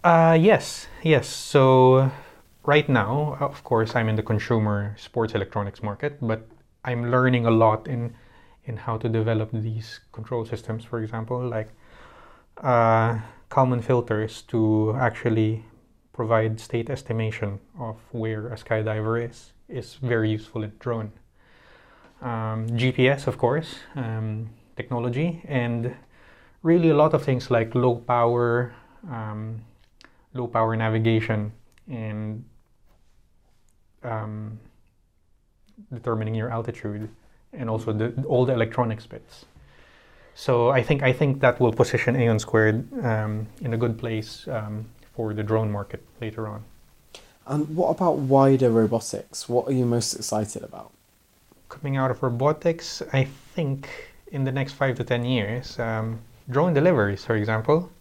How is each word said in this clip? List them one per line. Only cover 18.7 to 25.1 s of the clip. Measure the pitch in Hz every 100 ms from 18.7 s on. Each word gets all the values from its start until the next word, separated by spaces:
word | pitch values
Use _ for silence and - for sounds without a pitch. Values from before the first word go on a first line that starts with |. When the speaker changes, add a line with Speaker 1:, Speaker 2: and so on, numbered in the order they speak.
| 110 110 107 107 117 120
Speaker 1:
is, | - - _ _
is | 165 110
very | - 131 117 110
useful | 107 110 113
in | 107 -
drone. | 123 113 107 - _ _ _ _ _ - _ - - _
Um, | 123 113 110 110 110 117
G | 127
P | 127 127
S, | 139 -
of | -
course, | 120 143 160 - - 143
um, | 117 113 110 107 110 - _ -
technology, | - 123 120